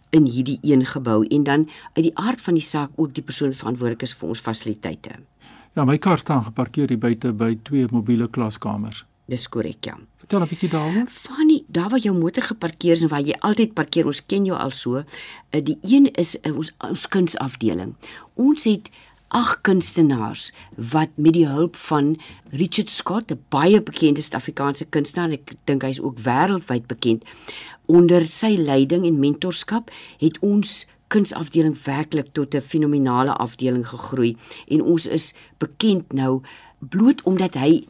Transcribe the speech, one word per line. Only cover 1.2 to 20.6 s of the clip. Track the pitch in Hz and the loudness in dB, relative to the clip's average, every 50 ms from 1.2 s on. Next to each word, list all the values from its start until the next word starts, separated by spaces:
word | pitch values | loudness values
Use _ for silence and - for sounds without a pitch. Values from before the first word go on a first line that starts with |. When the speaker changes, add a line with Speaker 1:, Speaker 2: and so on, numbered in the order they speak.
| 110 | 2
Speaker 1:
en | - 135 147 143 | 2 2 0 2
dan | 143 143 151 156 151 - - - - - | 2 2 0 0 -2 -4 -12 -20 -6 -2
uit | - 165 | 0 0
die | 165 160 | 0 0
aard | - 196 233 254 - | -2 -4 -4 -4 -4
van | - - 170 | -4 -2 -2
die | 160 - | 0 0
saak | - - 151 143 143 - | -2 -4 -4 -6 -6 -4
ook | - 160 143 131 | -4 -4 -4 -4
die | 156 135 | -8 -10
persoon | - - - 147 135 131 | -8 -6 -4 -4 -4 -4
verantwoordelik | 131 - 110 120 120 123 117 117 117 131 | -6 -6 -8 -6 -4 -4 -4 -4 -4 -8
is | 123 - | -10 -10
vir | - - 82 | -10 -10 -8
ons | - - | -8 -8
fasiliteite. | - 120 113 - - 113 101 - - 87 78 - - - - - - _ _ _ _ - - - - _ _ | -6 -6 -6 -6 -6 -8 -8 -8 -8 -10 -10 -12 -14 -18 -18 -20 -20 _ _ _ _ -20 -20 -20 -20 _ _
Speaker 2:
Ja, | 156 139 | 0 2
my | 127 147 147 | 2 2 2
kar | - 196 170 143 | 2 2 2 2
staan | - - 151 131 110 | 0 0 0 0 0
geparkeer | 110 113 - 123 113 - 151 143 117 | -2 -4 -4 -6 -4 -2 -2 -2 0
hier | 123 110 | 0 0
buite | 117 120 117 113 131 123 110 | 0 0 -2 0 -2 -4 -2
by | 104 113 113 113 110 - | -2 -2 -2 -2 -4 -6
twee | - 143 139 127 110 | -2 0 0 0 2
mobiele | 120 117 107 117 120 113 120 117 | 0 -2 0 2 0 0 0 -2
klaskamers. | - 127 117 110 104 - - 107 104 104 107 110 107 - - _ _ _ _ - | -2 -4 -4 -4 -4 -6 -6 -6 -6 -6 -6 -8 -10 -14 -18 _ _ _ _ -8
Speaker 1:
Dis | 127 120 - - | -8 -8 -8 -6
korrek, | - 120 - 80 - - - | -6 -6 -6 -6 -8 -10 -12
ja. | - - - - - _ _ | -12 -12 -16 -20 -20 _ _
Speaker 2:
Vertel | - _ 202 196 170 | -8 _ 0 0 0
'n | 151 | -2
bietjie | 165 - 190 165 | -2 -4 -4 -2
daaroor. | 165 156 151 156 180 220 247 254 | -2 -2 -2 -2 -2 -2 -2 -2
Speaker 1:
Fanny, | - - - - 262 294 311 311 311 - - - | -6 -14 -18 -12 -2 2 4 4 4 4 2 -2
daar | - 170 180 208 | -4 -2 -2 0
waar | 247 262 | 0 0
jou | 220 208 185 | 0 2 0
motor | 175 160 175 - 254 - | 2 0 0 -2 -2 -4
geparkeer | - 226 - - 165 160 _ - 175 170 | -4 -6 -6 -6 -8 -8 _ 2 2 2
is | 165 165 | 4 2
en | 151 | 0
waar | 151 143 | 0 0
jy | 143 151 - - | -2 -2 -4 -2
altyd | - 208 208 226 226 220 - | 0 0 2 2 2 0 0
parkeer, | 170 147 - - 175 - | -4 -4 -2 0 0 0
ons | 143 147 - - | 0 -2 -4 -6
ken | - 196 196 196 | -4 -2 -2 0
jou | 190 170 - | 0 -2 -4
al | - 135 | -4 -6
so, | - - - 123 123 135 151 - - - - - - - - _ | -6 -4 -4 -4 -4 -6 -6 -10 -16 -18 -18 -18 -20 -20 -14 _
eh, | - 151 143 | -4 -2 -2
die | 147 151 - - | -2 -4 -6 0
een | 190 262 277 285 - - | 4 6 6 6 6 4
is, | - 170 - - - | 0 -2 -2 -4 -4
eh, | - 156 147 | -4 -6 -4
ons, | 147 160 - - _ | -4 -6 -8 -8 _
ons | - - - - - - | -8 -8 -6 -6 -6 -2
kunsafdeling. | - 196 180 165 - - 135 131 - - 113 107 80 87 92 113 - - - - - - - _ _ | 0 0 2 2 0 -4 -4 -8 -6 -2 -2 -2 -2 -2 -6 -8 -12 -14 -18 -20 -20 -20 -20 _ _
Ons | - 254 277 294 - - | 0 2 2 2 2 2
het | 220 208 - - - - - - _ _ _ _ _ | 0 0 0 -2 -10 -20 -20 -20 _ _ _ _ _
agt | - 240 240 - - - - | -2 0 0 0 -2 0 2
kunstenaars | 196 190 180 160 - - 170 160 143 135 117 107 107 - - - - - - | 2 2 2 2 0 2 4 4 4 4 0 -2 -6 -6 -8 -8 -8 -10 -10